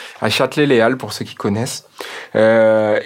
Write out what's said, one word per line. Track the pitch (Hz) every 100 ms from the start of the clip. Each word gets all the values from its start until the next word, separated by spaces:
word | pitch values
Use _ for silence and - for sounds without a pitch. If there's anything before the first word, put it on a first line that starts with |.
| - -
à | 107
Châtelet-Les | - 131 151 147 120
Halles, | 113 127
pour | 107
ceux | -
qui | 101
connaissent. | - 110 104 131 - - - - - - 107
Euh, | 110 113 110 110 107 107